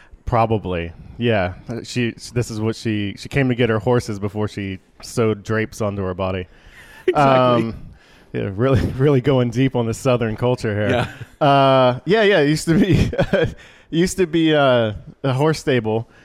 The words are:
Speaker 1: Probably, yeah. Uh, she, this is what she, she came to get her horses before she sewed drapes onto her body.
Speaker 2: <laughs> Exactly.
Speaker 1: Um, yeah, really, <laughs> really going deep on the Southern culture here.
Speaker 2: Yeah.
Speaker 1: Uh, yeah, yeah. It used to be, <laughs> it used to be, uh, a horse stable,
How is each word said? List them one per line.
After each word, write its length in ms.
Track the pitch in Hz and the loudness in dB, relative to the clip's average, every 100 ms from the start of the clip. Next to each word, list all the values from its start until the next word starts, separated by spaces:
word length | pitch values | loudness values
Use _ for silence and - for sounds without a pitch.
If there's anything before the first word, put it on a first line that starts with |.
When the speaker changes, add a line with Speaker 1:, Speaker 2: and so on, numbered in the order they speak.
| - - - | -20 -16 -4
Speaker 1:
Probably, 680 | 117 113 110 92 87 85 - - - | 0 2 0 -2 -6 -6 -10 -18 -6
yeah. 380 | 117 107 90 87 - | -2 0 -2 -6 -12
Uh, 160 | 117 | -12
she, 280 | - 127 120 - - | -8 -4 -4 -6 -8
this 160 | 127 117 | -6 -6
is 100 | 110 | -4
what 160 | 110 113 | -4 -4
she, 360 | 117 107 101 - | -4 -4 -4 -8
she 100 | - | -6
came 220 | 139 131 | -2 0
to 60 | 120 | 2
get 140 | 120 | 2
her 80 | 110 | 0
horses 400 | 127 123 117 101 | 2 0 0 -6
before 280 | 104 104 104 | -6 -4 -6
she 320 | - 98 95 _ _ | -6 -8 -10 _ _
sewed 420 | - - 113 104 | -10 -2 0 -2
drapes 380 | 98 110 107 - | -4 -4 -4 -4
onto 200 | 104 101 | -6 -4
her 120 | 92 | -6
body. 340 | 90 95 95 90 - - - | -4 -4 -4 -8 -14 -20 -20
Speaker 2:
<laughs> 300 | - - - | -20 -10 -2
Exactly. 600 | 330 139 131 127 120 113 | 2 4 4 4 2 0
Speaker 1:
Um, 200 | 107 - - _ - _ | -6 -16 -20 _ -20 _
yeah, 180 | 120 110 95 | -6 -6 -2
really, 240 | 131 123 90 | 2 2 0
<laughs> 120 | 127 | 0
really 220 | 139 139 | 2 2
going 300 | 123 131 120 | 2 2 2
deep 260 | 110 135 127 | 0 0 0
on 100 | 113 | -2
the 80 | |
Southern 440 | 113 135 123 113 107 | -2 0 0 0 -2
culture 360 | 120 127 117 | -2 -2 -2
here. 160 | 104 104 123 - - - - | -2 0 0 -2 -8 -16 -2
Speaker 2:
Yeah. 40 | 147 | 2
Speaker 1:
Uh, 540 | 139 135 135 127 123 - | 4 4 4 4 2 0
yeah, 180 | 214 | 2
yeah. 160 | 202 196 | 4 4
It 80 | 143 | 2
used 160 | 156 - | 0 2
to 100 | 165 | 2
be, 140 | 196 | 4
<laughs> 180 | 127 - - 180 | 2 2 -2 0
it 220 | 190 160 - - - - | 0 0 -4 -18 -20 -6
used 260 | 151 180 - | 0 0 0
to 80 | 175 | 0
be, 300 | 165 160 151 | 2 2 4
uh, 380 | 139 123 113 107 - - 139 | 4 4 2 -4 -14 -6 -2
a 80 | |
horse 260 | 127 151 151 | 0 0 0
stable, 500 | - 127 110 110 117 _ | 0 0 0 -2 -4 _